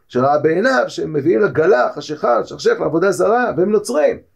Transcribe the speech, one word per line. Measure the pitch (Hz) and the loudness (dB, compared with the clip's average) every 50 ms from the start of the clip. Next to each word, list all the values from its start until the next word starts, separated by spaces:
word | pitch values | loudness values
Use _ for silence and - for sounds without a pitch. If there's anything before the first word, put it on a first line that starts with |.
| _ _ | _ _
שראה | - 123 127 139 147 147 | -2 0 2 2 2 2
בעיניו | 135 156 160 180 208 262 269 247 - - | 2 0 0 2 0 0 0 0 -2 -2
שהם | - - - 160 156 | -4 -6 -8 -4 -4
מביאים | 147 127 156 196 220 | -2 0 2 2 2
לגלח, | 214 175 135 151 156 170 - - - - - 156 | 2 2 2 2 2 4 4 2 2 0 -4 -8
השכר, | - - 151 - - 226 - - 185 | -10 -10 -8 -4 -2 0 0 0 -2
שכשך | - - 139 139 214 240 - | -4 -10 -4 -2 0 0 0
לעבודה | 170 151 139 165 175 202 | -2 -2 0 0 0 0
זרה, | 180 - 185 190 220 247 247 214 147 | 0 2 2 2 2 2 0 0 0
והם | 143 185 202 | 0 0 2
נוצרים". | 214 208 208 - 240 302 294 262 - - - _ _ | 0 0 -2 -2 0 0 0 0 0 -4 -10 _ _